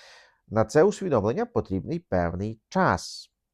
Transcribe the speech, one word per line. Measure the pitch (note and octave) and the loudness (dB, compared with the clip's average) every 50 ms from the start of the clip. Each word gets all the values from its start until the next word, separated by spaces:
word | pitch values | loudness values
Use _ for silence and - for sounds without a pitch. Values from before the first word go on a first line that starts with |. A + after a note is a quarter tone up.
| - - - - - _ _ _ _ - | -20 -20 -20 -20 -20 _ _ _ _ -2
На | G2 A2 G#2+ | 0 0 0
це | G#2+ - D3+ E3+ | 4 4 4 4
усвідомлення | G#3 G3+ - G3 F3+ C#3 A2 F#2+ G#2+ B2+ G3+ A#3 | 4 4 0 -2 0 0 2 2 0 0 -2 -4
потрібний | A#3 - A2+ - - F#2+ F#2+ - G2 D#3 F3 | -4 -2 -4 -4 -2 -4 -4 -4 -6 -8 -8
певний | - - F#2+ F2+ F2 E2+ F2 F2+ G2+ A2 A2+ - _ _ | -6 -2 -2 0 0 0 -2 -4 -6 -8 -8 -12 _ _
час. | - F#3+ F#3 C#3 F#2+ - - - - - - - _ _ _ _ | -2 0 2 2 2 0 -2 -8 -14 -16 -18 -20 _ _ _ _